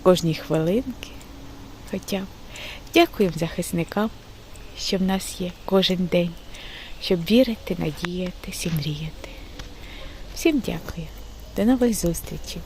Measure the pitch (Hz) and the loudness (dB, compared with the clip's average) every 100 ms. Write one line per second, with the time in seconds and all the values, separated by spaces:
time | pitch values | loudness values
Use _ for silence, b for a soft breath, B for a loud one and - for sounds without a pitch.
0 | 185 175 170 156 - 156 160 208 269 233 | 8 6 6 0 0 2 4 2 0 -8
1 | - - - - - - - - - 196 | -12 -14 -14 -14 -14 -14 -14 -14 -8 -8
2 | - 196 196 - B B B B - 330 | -4 -4 -4 -12 B B B B 2 6
3 | 339 - 190 160 165 - 175 175 165 - | 6 6 2 4 -2 -2 -2 0 0 0
4 | 220 - - - - - - - - 190 | 0 -2 -16 -18 -16 -16 -14 -8 -2 2
5 | 190 190 - - 180 - - 190 185 180 | 2 2 -2 -6 -6 -6 4 4 6 2
6 | 180 175 175 170 - B B B B B | 4 4 4 -2 -12 B B B B B
7 | - 185 165 226 254 220 - 175 160 147 | 0 2 6 8 8 2 -4 -2 -2 -2
8 | 175 180 180 - - - 175 160 147 147 | -4 -2 -6 -6 -10 -4 -2 0 -2 -4
9 | 156 - - B B B B B B B | -6 -8 -12 B B B B B B B
10 | B B B - 330 302 185 165 - - | B B B 2 2 4 0 -4 -6 -8
11 | 165 - - - - - 214 254 240 214 | -8 -12 -14 -14 -6 2 4 6 6 4
12 | 170 170 - 156 - - | 2 0 -4 -8 -8 -8